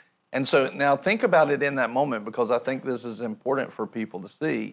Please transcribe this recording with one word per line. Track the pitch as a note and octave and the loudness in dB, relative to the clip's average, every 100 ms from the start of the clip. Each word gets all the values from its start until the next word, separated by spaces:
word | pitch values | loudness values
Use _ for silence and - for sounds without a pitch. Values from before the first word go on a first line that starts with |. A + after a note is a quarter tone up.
| _ _ _ | _ _ _
And | C3 C3+ | -4 2
so | D3 C3 | 4 2
now | - C#3+ C#3 | 2 2 2
think | F#3+ G#3+ | 2 0
about | A#3 E3+ C#3+ | 4 6 6
it | C#3 | 2
in | C#3+ C3+ | 0 0
that | A#2 | 0
moment, | B2+ D3 A2+ G#2+ | 0 0 -2 -4
because | A#2 A2+ | -2 0
I | B2 | 0
think | B2+ C3 | -2 -4
this | B2+ A#2+ A#2+ | -4 -6 -6
is | G#2+ | -8
important | A#2 G#2 - C3+ - | -8 -6 -2 -2 -2
for | - G#2+ | -6 -6
people | A2 G#2+ F#2 | -6 -8 -8
to | F2+ | -14
see, | - D#3 A2+ G#2+ | -6 -2 -2 -4